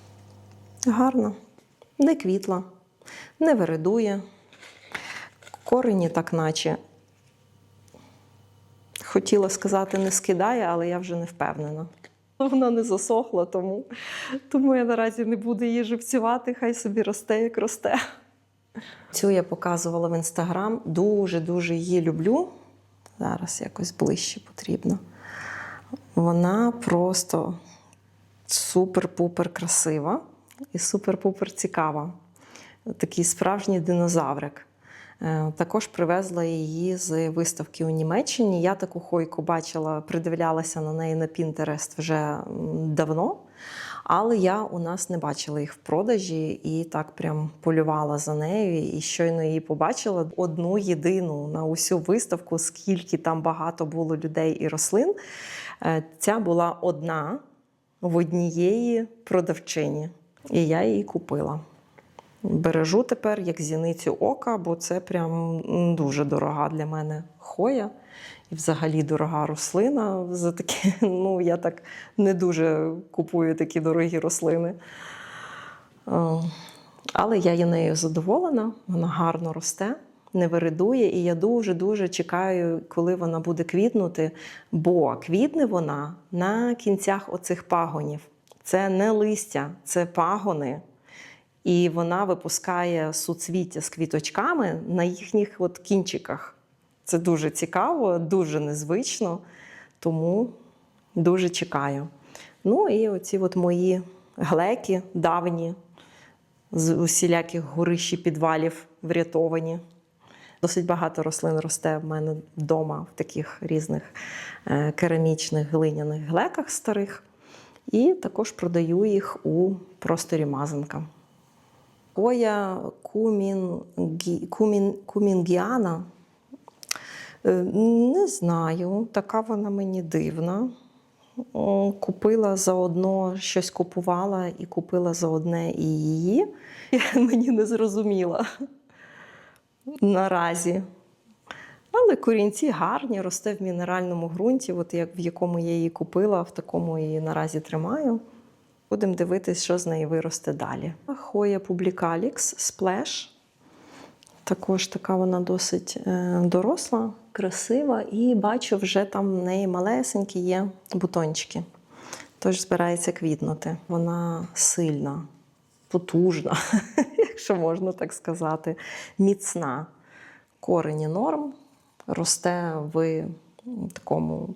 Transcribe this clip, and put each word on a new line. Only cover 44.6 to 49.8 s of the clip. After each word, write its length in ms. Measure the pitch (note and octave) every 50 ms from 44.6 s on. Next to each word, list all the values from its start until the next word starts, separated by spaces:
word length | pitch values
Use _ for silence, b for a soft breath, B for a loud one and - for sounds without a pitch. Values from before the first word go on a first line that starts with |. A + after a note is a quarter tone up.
у 160 | G#3+ - - E3+
нас 320 | E3+ E3 F3+ - - -
не 80 | F3+ E3
бачила 420 | D3+ D3 D3 - - D3+ D3 D3+
їх 120 | D3 D3
в 40 | -
продажі 840 | - - - D3+ E3 G3+ A#3+ A#3 G3+ F#3+ F#3 D#3+ D#3+ D#3 D#3 - -
і 220 | - D#3 D#3 E3 E3
так 260 | D#3+ - D#3 D#3 -
прям 400 | - - D#3+ E3 D3+ D3+ D#3 D3+ - -
полювала 580 | - E3 D#3+ D#3+ D#3 D#3 D3+ D3+ D3+ D3 D3 D3
за 160 | D3 D#3 D3+
нею. 600 | D3+ D3+ D#3+ G3 A3 G#3+ F#3 E3+ D#3 D3+ - -
І 40 | D#3
щойно 420 | D3+ - - - E3+ E3 E3 E3
її 180 | D#3+ D#3 D#3+ D#3+
побачила, 720 | D#3 - D#3 D3